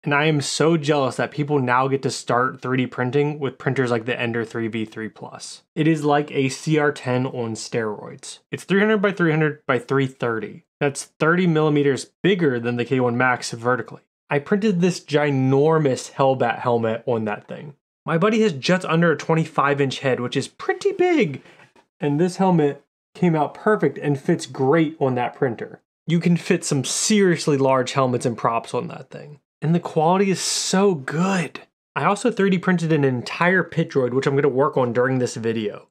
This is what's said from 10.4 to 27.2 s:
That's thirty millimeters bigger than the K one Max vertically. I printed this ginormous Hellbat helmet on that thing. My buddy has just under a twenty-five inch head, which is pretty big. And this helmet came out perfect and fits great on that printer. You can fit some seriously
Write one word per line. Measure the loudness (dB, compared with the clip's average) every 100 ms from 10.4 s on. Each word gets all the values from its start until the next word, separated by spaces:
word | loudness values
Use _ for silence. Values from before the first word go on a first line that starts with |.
| -6 -14 _ _
That's | -2 -2 -14 _
thirty | 2 2 4
millimeters | 4 2 4 2 0 -6 _
bigger | 0 2 2 0
than | -2 -4
the |
K | -2 0
one | 0 2
Max | 2 0 -4
vertically. | -6 -2 -2 -4 -14 _ _ _
I | -4
printed | 0 0 2 2
this | 0 -2
ginormous | -2 -2 0 2 2 4 4 4 2 -2 -8
Hellbat | 0 2 2 0 -2
helmet | 0 0 0 -4 -2
on | -4
that | -2 -6 -10
thing. | -16 -16 -20 _ _
My | -4 0
buddy | 2 2
has | 2
just | 0 0 0
under | 0 2 2
a | 0
twenty-five | 0 0 0 -2 0 0
inch | -2 -2
head, | -2 -2
which | -2 -4
is | -6
pretty | _ -6 -2 -2
big. | 0 2 2 0 -2 -14 -20 -20 _ _ _
And | -2 0
this | 0 2
helmet | 2 4 2 -2 _ _ _ 0
came | 2
out | 2 -2
perfect | -2 0 2 0 -2
and | -4 -2
fits | 0 -2 -2
great | -2 2 4 2 0
on | -2 -2
that | -4
printer. | -2 -4 -4 -12 -14 _ _ -2
You | 0
can | 2 0
fit | 2 -2
some | 0 -2
seriously | -2 -4 2 4